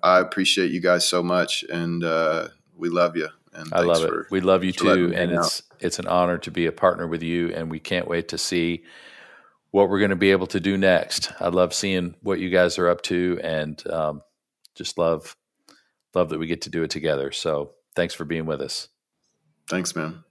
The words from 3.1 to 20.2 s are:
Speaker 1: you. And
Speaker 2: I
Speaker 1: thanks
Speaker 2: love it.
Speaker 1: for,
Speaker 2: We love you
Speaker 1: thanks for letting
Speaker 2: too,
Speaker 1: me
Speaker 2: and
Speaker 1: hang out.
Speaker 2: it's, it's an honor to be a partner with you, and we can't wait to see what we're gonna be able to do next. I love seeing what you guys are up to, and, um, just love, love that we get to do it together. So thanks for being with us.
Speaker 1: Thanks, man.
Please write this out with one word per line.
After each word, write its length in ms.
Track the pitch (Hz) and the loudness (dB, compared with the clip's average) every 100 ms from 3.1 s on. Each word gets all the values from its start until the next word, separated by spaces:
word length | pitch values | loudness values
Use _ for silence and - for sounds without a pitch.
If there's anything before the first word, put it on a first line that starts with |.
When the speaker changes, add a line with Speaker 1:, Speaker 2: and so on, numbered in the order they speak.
| 82 | 0
Speaker 1:
you. 120 | 76 - _ | -6 -10 _
And 160 | 82 80 | -16 -4
Speaker 2:
I 100 | 82 | 0
Speaker 1:
thanks 40 | 87 | 2
Speaker 2:
love 180 | 82 | 2
it. 40 | 80 | 2
Speaker 1:
for, 180 | 82 80 | -2 -2
Speaker 2:
We 100 | 95 | 0
love 240 | 92 95 | 4 4
you 80 | 92 | 2
Speaker 1:
thanks 100 | - | 0
for 60 | - | 4
letting 160 | 90 | 4
Speaker 2:
too, 60 | 87 | 4
Speaker 1:
me 60 | 87 | 2
Speaker 2:
and 140 | 87 | 0
Speaker 1:
hang 80 | 85 | 0
out. 60 | |
Speaker 2:
it's, 180 | 82 - - - | 0 -4 -8 -6
it's 180 | 90 - | -6 -4
an 80 | - | 0
honor 300 | 90 87 87 | 2 2 0
to 120 | - | -4
be 160 | 82 82 | -2 -2
a 60 | |
partner 340 | - 92 87 85 | 2 2 2 -2
with 160 | 82 | -4
you, 300 | 82 85 85 | -2 -2 -2
and 160 | - 80 | -4 -6
we 80 | 80 | -8
can't 300 | - 90 85 | -4 -4 -2
wait 200 | 85 82 | -4 -4
to 100 | 85 | -6
see 460 | - 90 85 85 - - - - - - _ _ _ | -2 0 0 -2 -10 -20 -20 -20 -20 -20 _ _ _
what 160 | 98 98 | 2 4
we're 120 | 98 | 4
gonna 140 | 101 92 | 2 4
be 140 | 98 | 4
able 160 | 95 92 | 4 2
to 140 | 98 | -2
do 160 | 95 98 | 0 2
next. 560 | 95 87 - - - - | 4 4 2 -4 -6 -4
I 80 | 87 | 0
love 240 | 90 90 | 2 2
seeing 400 | - 98 92 87 - | 0 -2 -2 -4 -6
what 160 | 101 92 | -4 -2
you 120 | 92 | 2
guys 280 | 90 90 87 | 4 4 2
are 100 | 87 | 2
up 140 | 87 | 0
to, 340 | - 87 90 85 | 0 0 0 -2
and, 440 | 80 80 76 76 - | -2 -4 -4 -8 -6
um, 320 | 80 78 73 - _ _ _ - | -4 -4 -6 -12 _ _ _ -20
just 220 | - 85 - | -12 -8 -2
love, 380 | 82 80 - - _ _ _ _ _ _ _ | 0 0 -6 -20 _ _ _ _ _ _ _
love 140 | 90 85 | -2 0
that 80 | 80 | -2
we 80 | 82 | -4
get 160 | 82 | -6
to 80 | - | -6
do 120 | 82 | -4
it 80 | 80 | -4
together. 420 | 78 78 71 69 | -4 -2 -2 -4
So 400 | - 82 73 71 _ _ - | -4 -4 -2 -4 _ _ -4
thanks 180 | 85 | -4
for 100 | - 78 | -4 -6
being 180 | 82 80 | -4 -4
with 140 | 73 | -6
us. 260 | 69 - - _ _ _ _ _ _ _ - | -6 -10 -12 _ _ _ _ _ _ _ -6
Speaker 1:
Thanks, 260 | 92 87 - | -4 -4 -6
man. 280 | 78 82 | -8 -10